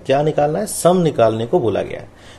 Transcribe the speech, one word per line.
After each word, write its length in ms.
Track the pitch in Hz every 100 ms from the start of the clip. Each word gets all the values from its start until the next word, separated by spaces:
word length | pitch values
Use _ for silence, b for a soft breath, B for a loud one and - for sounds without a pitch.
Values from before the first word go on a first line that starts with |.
| -
क्या 160 | 135
निकालना 360 | 156 147 147 170
है, 80 | 214
sum 300 | - 165 185
निकालने 500 | 165 127 113 110 117
को 120 | 180
बोला 220 | 113 92
गया 180 | 90 85
है। 80 | - - B